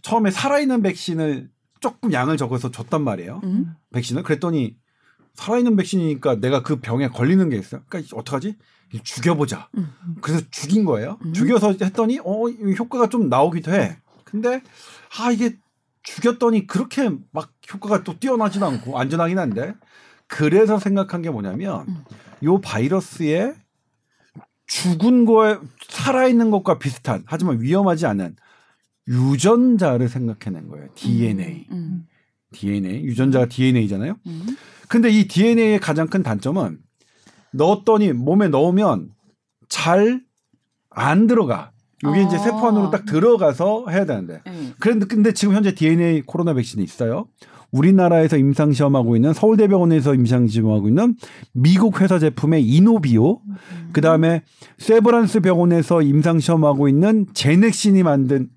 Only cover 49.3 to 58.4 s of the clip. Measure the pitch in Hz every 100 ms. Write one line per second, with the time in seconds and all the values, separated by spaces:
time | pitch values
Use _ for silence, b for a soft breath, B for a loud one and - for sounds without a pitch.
49.3 | 156 214 220 208 190 175 160 135 135 120
50.3 | 123 117 113 110 107 104 131 240 240 B
51.3 | B B 127 139 185 226 185 190 185 156
52.3 | 131 147 160 113 143 202 226 147 113 127
53.3 | 233 208 196 B 175 165 165 160 160 160
54.3 | 170 - b b b - 226 220 240 220
55.3 | 220 180 175 175 170 151 170 147 143 160
56.3 | 165 143 165 151 135 143 139 196 220 190
57.3 | - 139 170 226 - 208 196 170 143 131
58.3 | 139